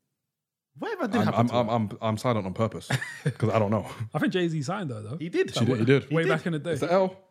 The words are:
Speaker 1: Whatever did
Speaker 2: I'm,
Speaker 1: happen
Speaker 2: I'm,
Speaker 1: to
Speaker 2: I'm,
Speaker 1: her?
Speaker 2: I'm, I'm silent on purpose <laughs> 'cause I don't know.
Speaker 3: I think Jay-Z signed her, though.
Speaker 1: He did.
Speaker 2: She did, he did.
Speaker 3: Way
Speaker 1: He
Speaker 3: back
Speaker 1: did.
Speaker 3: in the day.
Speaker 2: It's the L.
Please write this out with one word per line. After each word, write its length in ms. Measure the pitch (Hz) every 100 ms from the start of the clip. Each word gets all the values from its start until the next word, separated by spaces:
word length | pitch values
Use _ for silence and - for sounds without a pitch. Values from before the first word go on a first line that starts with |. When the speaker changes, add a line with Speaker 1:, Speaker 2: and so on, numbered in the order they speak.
| _ _ _ _ _ _ _ -
Speaker 1:
Whatever 280 | 403 403 262
did 100 | 220
Speaker 2:
I'm, 40 | -
Speaker 1:
happen 140 | 104
Speaker 2:
I'm, 80 | 120
Speaker 1:
to 60 |
Speaker 2:
I'm, 120 | 117 117
Speaker 1:
her? 60 |
Speaker 2:
I'm, 260 | 117 104 -
I'm 160 | 113 107
silent 300 | 127 110 95
on 80 |
purpose 340 | 92 110 82 - 131 -
<laughs> 280 | - 151 -
'cause 120 | 110
I 80 | 107
don't 120 | 101
know. 160 | 107 - - 110
Speaker 3:
I 40 | 151
think 140 | 269
Jay-Z 300 | 185 175 160
signed 280 | 131 202 165
her, 100 | 110
though. 160 | 104 156
Speaker 1:
He 100 | 165
did. 260 | 330 370
Speaker 2:
She 100 | -
did, 140 | 117 127
he 60 |
did. 260 | 127 135 -
Speaker 3:
Way 140 | 156
Speaker 1:
He 40 | 165
Speaker 3:
back 120 | 160
Speaker 1:
did. 60 | 185
Speaker 3:
in 40 |
the 40 | 156
day. 140 | 147
Speaker 2:
It's 80 | 147
the 100 | 147
L. 240 | 185 190 - _